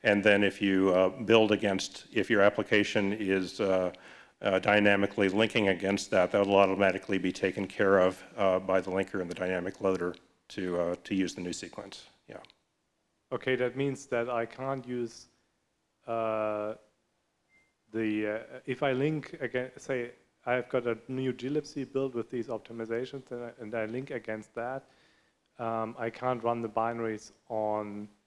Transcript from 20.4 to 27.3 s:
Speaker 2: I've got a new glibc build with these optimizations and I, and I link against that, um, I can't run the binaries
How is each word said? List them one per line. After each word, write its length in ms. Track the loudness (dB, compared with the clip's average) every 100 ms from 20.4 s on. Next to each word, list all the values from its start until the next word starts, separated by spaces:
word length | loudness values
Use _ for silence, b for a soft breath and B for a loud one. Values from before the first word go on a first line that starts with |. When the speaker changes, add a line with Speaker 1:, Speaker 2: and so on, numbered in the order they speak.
Speaker 2:
I've 240 | -2 -2 0
got 180 | -2 -2
a 100 | -4 -6
new 240 | -4 -4
glibc 580 | -4 -4 -6 -6 -10 -4
build 240 | -4 -2
with 160 | -4 -6
these 160 | -8 -6
optimizations 840 | -8 -10 -12 -6 -6 -6 -12 -12
and 120 | -12
I, 60 | -12 -14
and 160 | -8
I 100 | -6 -4
link 240 | -6 -8
against 440 | -10 -8 -10 -10
that, 300 | -8 -8 -8 _ b b b b b _ -8
um, 360 | -6 -4 -6 -6
I 100 | -8
can't 320 | -4 -4 -2
run 200 | -2 -2
the 80 | -2
binaries 640 | -2 -2 -2 -6 -6 -12